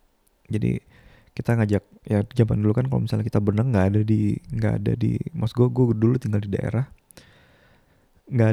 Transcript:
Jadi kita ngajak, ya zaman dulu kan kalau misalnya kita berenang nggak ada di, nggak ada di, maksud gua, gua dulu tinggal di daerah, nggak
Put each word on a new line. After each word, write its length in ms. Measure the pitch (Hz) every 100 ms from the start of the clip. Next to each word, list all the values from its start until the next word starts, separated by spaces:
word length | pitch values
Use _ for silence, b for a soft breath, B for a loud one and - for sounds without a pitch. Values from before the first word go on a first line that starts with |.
| _ _ _ _ -
Jadi 320 | 107 117 123 _ b b b b -
kita 180 | 120
ngajak, 300 | 117 110 101 - - -
ya 160 | 104 104
zaman 300 | - 110 113
dulu 80 | 107
kan 140 | 107 127
kalau 160 | 127
misalnya 240 | 113 110 110
kita 100 | 110
berenang 320 | 104 101 127
nggak 160 | 107 95
ada 60 | 101
di, 380 | 107 107 104 110 -
nggak 240 | 120 110 110
ada 100 | 104 117
di, 240 | 117 117 - -
maksud 180 | 113 -
gua, 80 | 123
gua 160 | 123 123
dulu 240 | 110 113 127
tinggal 240 | 107 104
di 100 | 104
daerah, 380 | 98 - 110 139 - _ b b b b b b b b b b b -
nggak 220 | 127 113